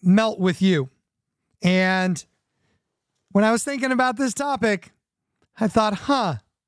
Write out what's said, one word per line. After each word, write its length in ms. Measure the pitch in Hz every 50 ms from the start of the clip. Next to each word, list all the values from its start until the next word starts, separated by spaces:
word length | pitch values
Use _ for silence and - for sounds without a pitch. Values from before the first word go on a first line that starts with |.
| -
Melt 360 | 180 185 208 226 220 214 196
With 220 | 185 190 170 -
You. 300 | 190 190 180 151 135 131 _ _ _ _ _ _ _ _ _ _ _ _ _ _ -
And 640 | 180 185 185 185 185 185 185 185 185 180 - - _ _ _ _ _ _ _ _ _ _ _ _ _ _ _ _ _ _ _ _ _
when 140 | - 196 208
I 80 | 220 226
was 120 | 226 -
thinking 280 | 285 277 269 254 262 254
about 240 | 247 254 254 247
this 180 | 214 277 254 202
topic, 580 | - 277 285 277 247 202 220 208 175 - - _ _ _ _ _ _ _ _ _ _ _ _ _ -
I 100 | 226 202
thought, 260 | - 226 220 214 202
"Huh, 420 | - - - 285 269 226 180 143 104 - _ _ _ _